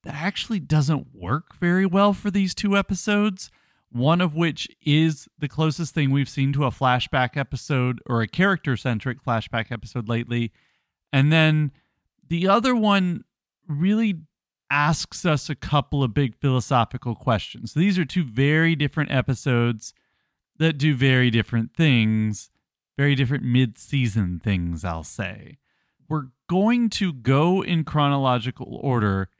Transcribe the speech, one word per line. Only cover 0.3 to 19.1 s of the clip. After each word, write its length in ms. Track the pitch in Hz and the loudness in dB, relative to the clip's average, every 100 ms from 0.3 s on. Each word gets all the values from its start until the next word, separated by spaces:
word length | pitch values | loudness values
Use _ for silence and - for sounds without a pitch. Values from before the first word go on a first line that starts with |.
| - - 208 | -6 -6 -6
doesn't 480 | - 156 139 143 - | 0 2 2 0 -4
work 440 | - 87 147 - - | -10 -4 -4 -4 -4
very 240 | 175 185 | 0 2
well 300 | 190 190 208 | 2 4 2
for 160 | 196 208 | 2 -2
these 240 | 196 185 | 0 0
two 200 | - 202 | -2 0
episodes, 760 | 196 190 190 - 208 214 185 - _ _ _ _ | 0 0 -4 0 0 0 -2 -10 _ _ _ _
one 320 | 120 135 170 | -2 2 2
of 120 | 180 | 0
which 320 | 151 165 87 - _ | 0 -2 -2 -10 _
is 480 | 151 147 160 151 - _ | 0 2 2 0 -10 _
the 80 | 143 | -8
closest 460 | - 160 151 160 | -2 -2 -2 -4
thing 180 | 160 139 | -2 0
we've 160 | 139 131 | 2 0
seen 280 | - 135 | -2 -2
to 100 | 139 | 0
a 60 | 135 | -2
flashback 640 | - 131 123 - 139 123 143 | 0 2 2 0 0 0 -2
episode 640 | 131 131 - 135 127 120 - | -6 -8 -4 0 0 -2 -2
or 160 | 117 | -2
a 40 | 113 | 0
character-centric 960 | - 196 180 143 117 131 110 131 120 | 0 2 2 -2 -4 -2 -4 -4 -6
flashback 480 | - 113 - 117 110 | -4 -4 -2 -6 -6
episode 380 | 113 113 123 107 | -8 -8 -8 -4
lately. 440 | 117 117 120 117 - _ _ _ _ _ | -4 -2 -4 -4 -8 _ _ _ _ _
And 180 | 135 143 | 0 4
then 400 | 160 156 156 151 - _ _ _ _ 135 | 4 4 2 0 -6 _ _ _ _ -8
the 220 | 165 185 | -2 2
other 260 | 214 247 | 2 2
one 500 | 240 214 196 180 170 - _ _ _ - | 2 2 2 2 -2 -8 _ _ _ -8
really 540 | 147 185 214 226 165 156 _ _ _ - | -2 0 2 0 -2 -10 _ _ _ -4
asks 560 | 143 151 160 - - 175 | 0 2 0 -4 -4 0
us 240 | 147 - | 0 -2
a 40 | |
couple 480 | 147 - 147 - 143 | -8 -2 -2 0 0
of 120 | 131 | 0
big 200 | 123 131 | 0 -2
philosophical 800 | - 143 127 - 127 110 127 123 | -2 0 0 2 0 0 -4 -8
questions. 580 | 110 - 107 - - 110 | -4 0 -2 -2 -12 -6
So 80 | 147 | 0
these 180 | 196 185 | 0 2
are 80 | 147 | -2
two 180 | 180 | -2
very 500 | 143 110 139 156 165 | -2 0 2 4 2
different 360 | 156 147 - 143 | 0 -2 -2 -2